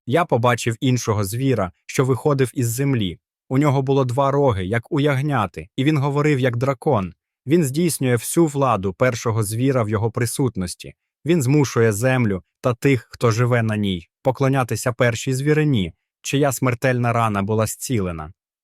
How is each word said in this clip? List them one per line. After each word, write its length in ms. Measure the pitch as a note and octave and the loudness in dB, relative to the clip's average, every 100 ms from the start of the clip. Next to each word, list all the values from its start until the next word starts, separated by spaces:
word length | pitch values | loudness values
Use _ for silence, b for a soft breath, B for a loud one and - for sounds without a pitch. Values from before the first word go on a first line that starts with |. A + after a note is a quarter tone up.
| - | -2
Я 200 | D3 F3 | 0 2
побачив 500 | C3 A#2+ A#2+ - A2+ | 2 2 0 -2 -2
іншого 440 | C3+ B2 - G#2 | 0 0 0 -2
звіра, 480 | G2 A#2 C3+ A2+ F2+ - - | -2 -2 -2 0 -2 -6 -8
що 200 | - C3 | -2 0
виходив 460 | B2 D#3 C#3 C3 | 0 0 0 0
із 140 | - A#2 | -2 -4
землі. 520 | A#2 C#3+ B2+ F#2+ E2 _ _ _ | -2 -2 -2 -4 -8 _ _ _
У 80 | C3 | 0
нього 240 | D3 C3+ | 2 0
було 240 | C3+ C#3 C3 | 0 0 0
два 260 | B2 C#3 | 0 0
роги, 340 | C#3+ C#3 G2 F#2 | 2 2 0 -2
як 260 | A2+ - | -4 -2
у 80 | D#3 | -2
ягняти, 680 | D3 C3 D3+ C3+ G2 - D#2+ - | 0 0 -2 -2 -2 -6 -12 -2
і 80 | |
він 140 | C3+ D3+ | 0 0
говорив 420 | C#3+ C#3+ D3+ C#3 | 0 0 0 2
як 180 | B2+ A#2 | 0 0
дракон. 560 | B2+ C#3 D#3+ A#2 F2+ - _ _ - | -2 -2 0 0 -2 -10 _ _ 0
Він 180 | E3+ | 2
здійснює 520 | C#3+ C#3+ F3 - C3 A#2+ | 2 0 -2 0 0 0
всю 300 | - - E3 | 0 0 0
владу 480 | C#3 C3+ G#2+ F#2+ | 2 0 0 -2
першого 500 | F2+ B2+ A#2+ A#2+ A2 | 0 0 0 -4 -2
звіра 400 | G2+ A2 C3+ B2+ | -2 0 0 0
в 60 | G#2+ | 0
його 220 | G#2+ A2+ | -2 -2
присутності. 800 | A#2 A#2 - C3 F#2+ F2+ - C#2 - _ _ C#3 | -2 -4 -2 -2 -2 -6 -8 -16 -20 _ _ -2
Він 160 | F3 | 0
змушує 500 | B2+ D3 C3+ B2 A2+ | 2 2 2 2 2
землю 520 | G2+ B2+ B2+ A2+ F#2 - _ | 2 0 2 0 -2 -8 _
та 120 | B2+ | -4
тих, 340 | A#2+ C#3 B2+ - | 0 0 0 -2
хто 220 | - A#2+ | -2 0
живе 320 | A2 B2 A#2+ | 2 2 2
на 140 | A2+ G#2+ | 0 -2
ній, 300 | G#2 F2+ - _ | -2 -4 -8 _
поклонятися 720 | C#3 B2 C3+ C3+ B2 A2+ - | -4 0 0 0 0 -2 -4
першій 400 | A#2 B2 A2+ - | 0 0 0 -4
звірині, 600 | C3 C#3+ D3+ D3+ B2 E2+ - _ _ | -2 0 2 2 2 0 -6 _ _
чия 300 | - C#3 C#3+ | -4 0 0
смертельна 600 | B2+ C3 A#2+ C3 B2 A#2+ | 2 0 0 0 0 0
рана 300 | A#2 A2+ G2+ | 2 0 0
була 220 | G2 A2 A2 | 0 0 0
зцілена. 680 | - - A#2 F#2 E2 D#2 - _ _ | -4 -4 -2 -2 -6 -10 -16 _ _